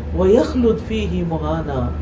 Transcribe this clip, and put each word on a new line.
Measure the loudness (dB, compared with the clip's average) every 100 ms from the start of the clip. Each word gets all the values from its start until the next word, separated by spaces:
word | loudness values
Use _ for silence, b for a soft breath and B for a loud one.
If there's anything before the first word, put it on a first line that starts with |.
| -6 0
وَيَخْلُدْ | 4 4 4 2 2 0 -2
فِيهِ | -4 -2 -2 -2
مُهَانًا، | -2 -2 -4 -4 -2 -2 -4